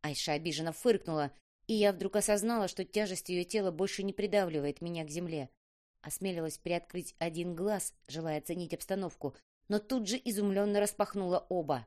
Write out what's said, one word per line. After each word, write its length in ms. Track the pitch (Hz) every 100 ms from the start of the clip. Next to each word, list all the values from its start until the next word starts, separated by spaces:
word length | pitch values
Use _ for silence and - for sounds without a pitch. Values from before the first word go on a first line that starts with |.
Айша 300 | - 139 -
обиженно 380 | 151 165 151 165
фыркнула, 600 | 160 247 214 - 156 143 - _ _ -
и 60 |
я 180 | 220 202
вдруг 240 | 185 190 208
осознала, 520 | 202 208 214 233 190
что 160 | - 185
тяжесть 440 | 214 208 185 -
её 140 | 180
тела 280 | 180 220 190
больше 300 | 160 190 -
не 120 | 196
придавливает 680 | 190 202 202 185 156 143 143
меня 220 | 170 170
к 60 | 156
земле. 400 | 151 175 160 131 _ _ _ _ _
Осмелилась 560 | 156 - 190 170 160 -
приоткрыть 580 | - 175 - 180 - -
один 340 | 170 165 175
глаз, 400 | 165 196 202 - - -
желая 320 | 143 160 151
оценить 340 | - 170 165
обстановку, 600 | 170 - 190 185 - 143 - _ _ _
но 120 | 208
тут 280 | 208 262 202
же 120 | 254
изумлённо 560 | - 208 202 196 208 202
распахнула 680 | 202 - 202 202 185 180 -
оба. 360 | 180 156 135